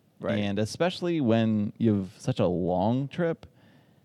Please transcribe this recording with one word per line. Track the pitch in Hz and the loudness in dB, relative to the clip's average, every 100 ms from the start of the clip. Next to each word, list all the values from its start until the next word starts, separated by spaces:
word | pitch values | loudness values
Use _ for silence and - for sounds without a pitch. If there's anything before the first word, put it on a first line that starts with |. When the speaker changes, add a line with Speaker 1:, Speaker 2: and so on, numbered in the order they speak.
| _ _ | _ _
Speaker 1:
Right. | 98 104 | -4 -2
Speaker 2:
And | 101 98 | -2 0
especially | 107 - 170 - 175 165 | -2 0 -2 -2 -2 0
when | 123 113 110 107 104 - | 2 4 2 0 -2 0
you | 113 | 2
have | 101 92 - | 2 0 -6
such | - - | -6 0
a | 92 | 0
long | 87 90 90 101 123 139 | 2 0 2 2 0 -4
trip, | - 170 160 - _ - - _ _ | -4 -4 -4 -10 _ -20 -20 _ _